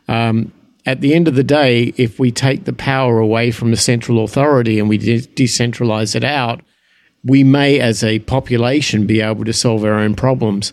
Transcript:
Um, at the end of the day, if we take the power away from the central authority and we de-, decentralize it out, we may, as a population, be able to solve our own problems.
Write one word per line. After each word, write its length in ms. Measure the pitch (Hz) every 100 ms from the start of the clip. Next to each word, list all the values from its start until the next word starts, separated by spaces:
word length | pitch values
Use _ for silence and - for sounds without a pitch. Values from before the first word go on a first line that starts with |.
| -
Um, 420 | 113 117 113 110 - _ _ -
at 140 | 131
the 140 | 139
end 160 | 160 160
of 60 | 131
the 80 |
day, 500 | 139 147 135 120 120 -
if 240 | 120 -
we 120 | 127
take 340 | 117 131 139 -
the 80 |
power 460 | 123 - 135 127 113
away 320 | 110 113 120
from 200 | 110 117
the 60 | 113
central 480 | - 120 - 113 107
authority 520 | - 143 135 113 107
and 120 | 104
we 80 | 107
de-, 240 | 104 117
decentralize 920 | 127 - 123 - 120 - 120 107 110 117
it 100 | 123
out, 360 | 147 120 120 - _ _ _ _ _
we 200 | 120 135
may, 360 | 135 139 143 139
as 200 | 120 104
a 180 | 110 110
population, 840 | 110 131 - 120 120 147 143 107 104
be 140 | 110
able 240 | 107 107
to 80 | 107
solve 300 | 110 123 110
our 160 | 107 107
own 160 | 107 98
problems. 560 | 127 131 110 98 101